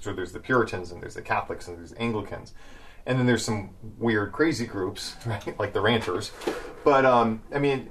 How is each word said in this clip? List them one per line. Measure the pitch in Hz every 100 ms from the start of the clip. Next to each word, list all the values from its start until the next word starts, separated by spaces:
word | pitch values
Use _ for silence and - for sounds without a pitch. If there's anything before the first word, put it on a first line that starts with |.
so | 104
there's | 92 87
the | -
Puritans, | - 127 107 98 85
and | 87
there's | - -
the |
Catholics, | - 104 98 92 -
and | 85
there's | 85 -
Anglicans. | 117 107 92 - - - - - - - -
And | 127
then | 123
there's | 113
some | - 107 95 - 107 -
weird, | 117 107 98
crazy | - 160 117 117
groups, | 101 92 - - -
<laughs> | 120
right? | 104 165 -
Like | 101
the | 104
Ranters. | 107 117 110 92 - - - - - -
But, | 151 135 131
um, | 120 117 110 -
I | 143
mean, | 143 131 -